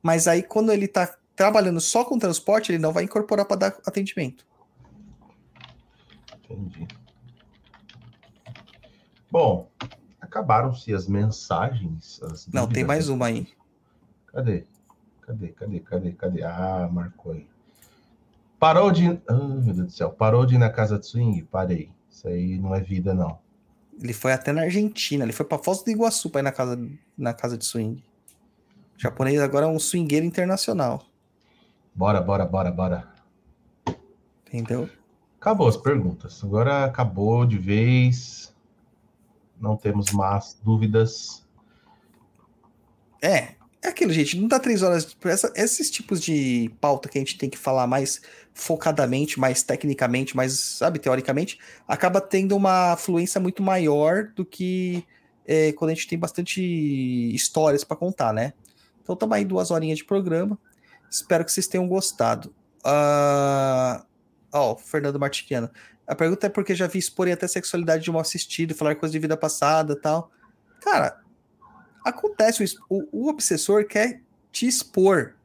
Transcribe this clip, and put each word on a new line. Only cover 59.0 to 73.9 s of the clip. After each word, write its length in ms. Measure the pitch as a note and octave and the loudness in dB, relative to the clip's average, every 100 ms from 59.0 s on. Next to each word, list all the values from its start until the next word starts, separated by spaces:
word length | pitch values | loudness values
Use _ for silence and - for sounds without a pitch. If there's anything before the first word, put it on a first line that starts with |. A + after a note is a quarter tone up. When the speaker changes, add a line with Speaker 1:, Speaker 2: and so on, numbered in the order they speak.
Speaker 1:
Então, 120 | - | -8
tamo 200 | F3+ A3 | -4 0
aí 100 | G#3 | 0
duas 260 | G3 F#3 F3 | 0 0 0
horinhas 280 | E3 D#3+ D#3 | 0 0 -4
de 60 | |
programa. 540 | - G3 F#3 E3 G3+ G3+ _ _ _ - _ | -2 -2 0 0 -2 -4 _ _ _ -20 _
Espero 360 | - - E3+ | -8 0 0
que 80 | E3+ | 2
vocês 160 | - F#3 | -2 -2
tenham 180 | F#3 F3+ | -2 0
gostado. 640 | F#3 F#3 - A2+ A#2 - _ _ _ | 0 -2 0 0 0 -6 _ _ _
Ah, 1200 | - D3 D3 D3 C#3+ C#3+ C#3 C#3 C3+ C3 B2+ A#2+ - _ _ _ _ | 0 2 4 4 4 2 2 2 2 2 0 -2 -10 _ _ _ _
ó, 220 | C#3+ B2+ A#2 | 0 0 -2
Fernando 440 | - D3+ C#3+ C#3+ | -4 -4 -2 -2
Martiquiano. 500 | C#3+ - - B2+ A#2 - - _ | -4 -4 -4 -4 -4 -12 -20 _
A 100 | - | -8
pergunta 320 | C3+ E3 F#3+ G3+ | -2 0 0 -2
é 40 | |
porque 240 | G#3 G3 | -2 -2
já 120 | F3+ F3+ | -2 0
vi 120 | F#3+ | -2
exporem 340 | - - F#3 | -4 -2 0
até 140 | F3 F3+ | 0 -2
sexualidade 560 | F#3 - F3 E3 D#3+ | -4 -4 -4 0 0
de 80 | D#3+ | 0
mal 100 | D#3+ | -2
assistido 520 | D#3+ F3 - - E3 | -2 -6 -8 -4 -4
e 20 | |
falar 220 | D#3 D3+ D3 | 0 0 0
coisa 160 | D#3+ | -2
de 60 | D#3 | -2
vida 180 | D#3 D#3+ | -2 0
passada 560 | D#3 - C#3+ D#3+ D#3 | -2 2 2 4 2
e 40 | C#3+ | -2
tal. 340 | D#3 D#3+ E3 _ _ _ _ _ | 0 -2 -4 _ _ _ _ _
Cara, 400 | G4+ F4 C#3 - _ _ _ _ - - - _ | 0 2 2 -4 _ _ _ _ -20 -20 -20 _
acontece, 560 | - - G#4 G#4 A3 A3+ | -6 -2 -6 2 2 4
o 40 | |
es-, 140 | F#3+ - - | -2 -4 -4
o, 180 | F#3+ D4+ | -4 -2
o 160 | G#3+ C#4 | -4 -2
obsessor 580 | D4+ - D#3+ - G#3 | 0 0 0 4 2
quer 340 | G#3 | 4